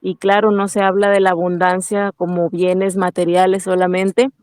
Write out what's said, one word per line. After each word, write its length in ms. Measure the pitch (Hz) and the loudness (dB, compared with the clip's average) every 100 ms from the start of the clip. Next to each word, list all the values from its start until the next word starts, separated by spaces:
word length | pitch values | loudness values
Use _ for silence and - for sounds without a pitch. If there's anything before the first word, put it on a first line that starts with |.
Y 160 | 185 180 | -8 -4
claro, 340 | 196 202 214 | 2 2 2
no 180 | 202 196 | 0 -2
se 120 | 208 | 0
habla 300 | 196 190 202 | 0 2 2
de 100 | 202 | 2
la 100 | 190 | 2
abundancia 800 | 180 180 175 185 185 185 208 202 - | 0 -2 0 0 0 -4 -4 -4 -4
como 320 | 175 180 170 | -6 -2 -2
bienes 480 | 170 180 185 190 185 | 0 0 0 -2 -2
materiales 680 | 185 175 175 175 185 190 | -2 -2 0 2 2 0
solamente 640 | 190 185 180 180 190 190 262 - | -2 0 0 0 -2 0 -2 -2